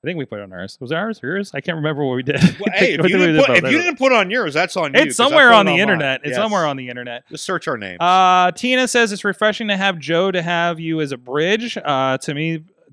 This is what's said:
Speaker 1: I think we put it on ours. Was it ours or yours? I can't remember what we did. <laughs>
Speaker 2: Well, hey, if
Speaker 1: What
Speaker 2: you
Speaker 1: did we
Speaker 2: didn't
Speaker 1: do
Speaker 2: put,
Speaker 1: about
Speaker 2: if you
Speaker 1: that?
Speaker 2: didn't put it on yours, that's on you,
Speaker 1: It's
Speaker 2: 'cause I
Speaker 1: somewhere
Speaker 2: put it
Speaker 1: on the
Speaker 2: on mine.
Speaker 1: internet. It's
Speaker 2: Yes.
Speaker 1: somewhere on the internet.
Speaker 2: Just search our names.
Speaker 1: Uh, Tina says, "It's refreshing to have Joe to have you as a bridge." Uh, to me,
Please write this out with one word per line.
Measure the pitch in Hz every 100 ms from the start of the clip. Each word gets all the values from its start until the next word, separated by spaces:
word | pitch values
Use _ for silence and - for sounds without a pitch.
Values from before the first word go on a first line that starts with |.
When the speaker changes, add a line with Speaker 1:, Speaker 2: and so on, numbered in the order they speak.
Speaker 1:
I | 135
think | 175
we | 127
put | 107
it |
on | 101
ours. | 92 92 -
Was | 123
it |
ours | 160 214 220
or | 123
yours? | 190 202
I | 143
can't | 160 165
remember | 151 143
what | 139
we | 127
did. | 131 143
<laughs> | 180 -
Speaker 2:
Well, | 202
hey, | 185 240
if | 156
Speaker 1:
What | 180
Speaker 2:
you | 190
Speaker 1:
did |
we | 180
Speaker 2:
didn't |
Speaker 1:
do | 156
Speaker 2:
put, | 269
Speaker 1:
about | 208
Speaker 2:
if | 131
you | 302
Speaker 1:
that? |
Speaker 2:
didn't | 349 277
put | 262
it | 247
on | 185
yours, | 233 185
that's | 143 180 196
on | 156
you, | 170
Speaker 1:
It's | 285 127
Speaker 2:
'cause |
I |
Speaker 1:
somewhere | 247 302 254
Speaker 2:
put |
it | 226
Speaker 1:
on | 190
the |
Speaker 2:
on | 175
mine. |
Speaker 1:
internet. | 214 175 143 131
It's | 147
Speaker 2:
Yes. | 127
Speaker 1:
somewhere | 220 208 156
on | 135
the | 127
internet. | 123 123 120 _
Speaker 2:
Just | 156
search | - 180 -
our | 127
names. | 98 90
Speaker 1:
Uh, | 170 185 185 185 180
Tina | 180 247 254 254
says, | 247 226
"It's | 202
refreshing | 202 185 214 208 220
to | 196
have | 196 175
Joe | 135 165 190
to | 185
have | 170 170 170 165
you | 165 160
as | 147
a | 131
bridge." | 123 139 165 220 233 220
Uh, | 147 135 135 131
to | -
me, | 143 160 165 160 _ _